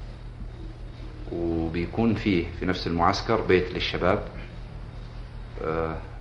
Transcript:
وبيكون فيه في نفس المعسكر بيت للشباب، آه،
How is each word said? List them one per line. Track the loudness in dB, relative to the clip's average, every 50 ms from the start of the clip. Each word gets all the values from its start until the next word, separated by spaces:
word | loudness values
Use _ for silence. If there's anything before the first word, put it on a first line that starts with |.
| -10 -10 -10 -12 -12 -12 -12 -10 -10 -10 -10 -10 -10 -10 -10 -10 -12 -12 -10 -12 -12 -12 -10 -10 -8 -6
وبيكون | -4 -2 0 2 2 2 0 0 0 -2 -2 0 2 4 4 4 4
فيه | 4 4 4 4 4 2 0 -4 -2
في | 0
نفس | 0 0 0 0
المعسكر | 0 4 6 6 6 6 4 2 2 2 4
بيت | 6 6 6 6 6 4
للشباب، | 0 -2 -2 -2 0 2 4 4 4 4 0 -6 -8 -10 -10 -10 -12 -12 -10 -10 -10 -10 -10 -10 -10 -12 -12 -10 -10 -12 -12 -10 -10 -12 -10 -10 -8 -4 -2
آه، | 0 0 0 0 0 -2 -6 -8 -10 -10 -6